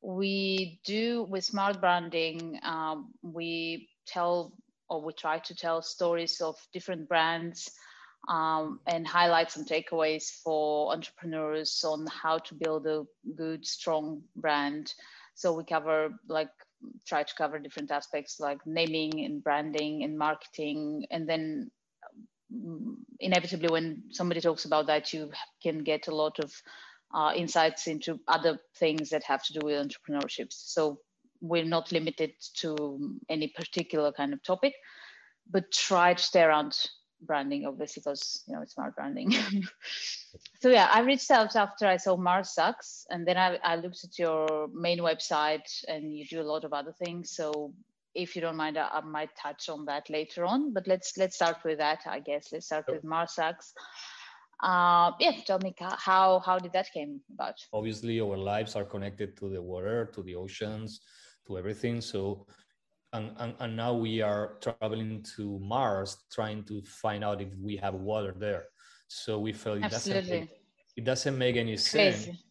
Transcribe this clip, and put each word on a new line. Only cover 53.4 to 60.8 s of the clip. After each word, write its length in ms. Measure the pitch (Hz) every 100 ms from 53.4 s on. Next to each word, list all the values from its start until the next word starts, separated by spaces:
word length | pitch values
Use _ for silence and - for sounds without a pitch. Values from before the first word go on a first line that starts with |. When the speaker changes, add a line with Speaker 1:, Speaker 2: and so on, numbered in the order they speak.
| 160 175 - - - - - - - - _ _
Speaker 1:
Uh, 520 | - 180 175 175 175 170
yeah, 100 | 339 - -
tell 140 | 190
me, 140 | 190 185
ca-, 180 | 175 190
how, 420 | - 190 190 185
how 200 | 185 185
did 140 | 180
that 180 | 185 190
came 300 | - 147 143 _
about? 220 | - - 107 -
Speaker 2:
Obviously, 480 | 107 110 107 113 113
our 180 | 107 98
lives 380 | 98 104 107 110
are 80 | 101
connected 520 | 104 98 98 104 -
to 120 | 98
the 120 | 95
water, 480 | 87 90 95 117 110
to 100 | -
the 120 | 90 87
oceans, 640 | 95 - 107 110